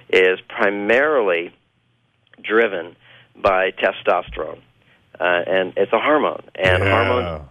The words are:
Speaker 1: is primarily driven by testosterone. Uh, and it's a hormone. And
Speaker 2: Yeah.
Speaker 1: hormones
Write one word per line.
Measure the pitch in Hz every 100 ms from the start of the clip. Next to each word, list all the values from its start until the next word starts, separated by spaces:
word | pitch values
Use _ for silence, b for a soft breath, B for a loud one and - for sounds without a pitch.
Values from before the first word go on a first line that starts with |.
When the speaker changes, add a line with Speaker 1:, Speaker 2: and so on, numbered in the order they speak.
| B
Speaker 1:
is | 92 92 92 -
primarily | - 104 101 101 117 151 147 101 85 85 - _ _ _ _ _ _ _ -
driven | - 110 113 95 85 - b b b
by | - 101 92 95
testosterone. | - 95 - - 90 - - 78 78 _ _ b b b -
Uh, |
and | 87 87 - 95 92 90
it's | 98
a | 113
hormone. | - 151 95 - -
And | - 92 90
Speaker 2:
Yeah. | 95
Speaker 1:
hormones | 110 113 123 87 78 73